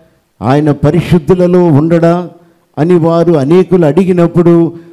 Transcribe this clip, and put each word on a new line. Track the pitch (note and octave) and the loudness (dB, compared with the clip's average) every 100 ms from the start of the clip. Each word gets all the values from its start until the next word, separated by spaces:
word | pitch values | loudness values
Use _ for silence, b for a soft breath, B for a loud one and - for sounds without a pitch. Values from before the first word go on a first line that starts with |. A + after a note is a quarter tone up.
| b b b - | b b b -8
ఆయన | A2+ C#3+ D3+ | -2 0 0
పరిశుద్ధులలో | C#3+ C#3+ D#3+ - F3 C#3+ F3+ F3+ F3+ | -2 -2 -2 0 -2 0 0 2 2
ఉండడా?" | F3 C#3 E3 E3+ E3+ F3 F3 - b b b - | 2 2 0 0 0 -2 -6 -16 b b b -6
అని | D#3+ | 0
వారు | F3+ D#3+ E3+ E3 | 0 0 0 0
అనేకులు | D#3+ C3+ F3+ F#3 F3+ E3+ | 0 2 0 2 0 0
అడిగినప్పుడు, | F3 F#3 F3 E3+ E3+ E3+ E3+ E3 B B | 0 0 0 0 0 2 2 0 B B